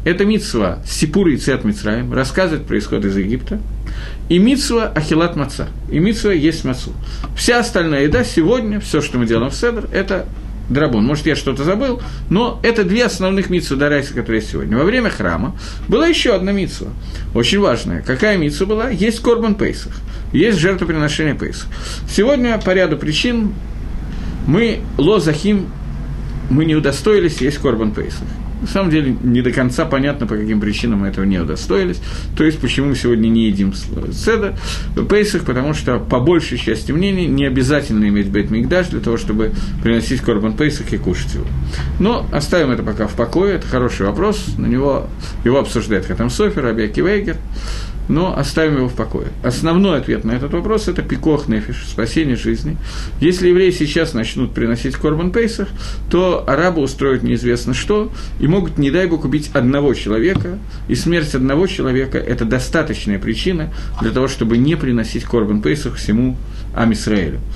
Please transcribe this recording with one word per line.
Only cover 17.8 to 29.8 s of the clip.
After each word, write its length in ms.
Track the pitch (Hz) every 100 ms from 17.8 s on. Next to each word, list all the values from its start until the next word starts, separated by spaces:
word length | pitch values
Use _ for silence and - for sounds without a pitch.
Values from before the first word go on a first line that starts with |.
| 95 87
Какая 360 | - 131 214 196
мицва 280 | 147 143 190
была? 240 | 220 240
Есть 320 | 190 214 220
Корбан 340 | - 226 220 196
Пейсах, 380 | 92 - - - - - -
есть 280 | 135 208 196
жертвоприношение 760 | 170 190 170 160 151 147 156 127
Пейсах. 320 | 76 - - - - - -
Сегодня 480 | - 220 285 247 220
по 140 | -
ряду 240 | 185 175 143
причин 560 | 151 147 240 233 214 - - - - - - - - - -
мы 340 | 165 233 151 - -
ло 220 | 143 214
захим, 480 | 160 147 196 202 175 - - - - - - - -
мы 160 | 131 160
не 100 | 156
удостоились 680 | 139 143 - 208 175 -
есть 160 | 135 147
Корбан 340 | 143 110 110
Пейсах. 320 | - - - - - - -
На 60 | -
самом 240 | 196 190
деле, 260 | 156 139 120
не 220 | 120 120
до 80 | 123
конца 340 | 123 127 123